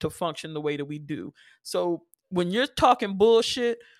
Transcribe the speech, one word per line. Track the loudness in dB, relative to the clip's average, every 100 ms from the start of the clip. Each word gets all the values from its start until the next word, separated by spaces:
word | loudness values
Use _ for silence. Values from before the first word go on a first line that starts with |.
to | -8
function | -4 -6 -6 -10
the | -6
way | -4 -4
that | -6
we | -10
do. | -10 -10 -10 -14 _ _
So | -6 -2 0 -2 -6 _ _
when | -2 0
you're | 0 -2
talking | 2 4 4 0 2
bullshit, | 4 6 2 -2 -4 -4 -10 _